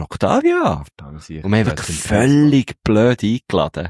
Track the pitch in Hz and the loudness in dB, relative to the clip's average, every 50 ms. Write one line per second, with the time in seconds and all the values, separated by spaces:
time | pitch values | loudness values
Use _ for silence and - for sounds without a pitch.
0 | 78 - - - - - - 262 302 339 349 359 320 139 85 71 71 - _ - | -10 -10 -6 -4 -4 -2 0 0 0 0 0 0 0 -2 -2 -4 -8 -14 _ -20
1 | - 69 76 78 - - 82 78 85 95 104 113 110 - - - - - 82 78 | -20 -18 -18 -18 -16 -14 -14 -8 -4 0 0 2 2 0 -2 -4 -8 -8 -8 -8
2 | - - - 104 120 135 143 147 151 147 143 135 120 - - - _ - 107 107 | -4 -2 0 2 4 4 4 4 4 4 4 2 0 -2 -8 -6 _ 0 2 4
3 | 113 123 123 - - 104 117 123 - - - 90 73 78 - 76 85 | 4 2 2 0 0 -2 -2 -2 -4 -2 -2 0 0 -2 -4 -8 -10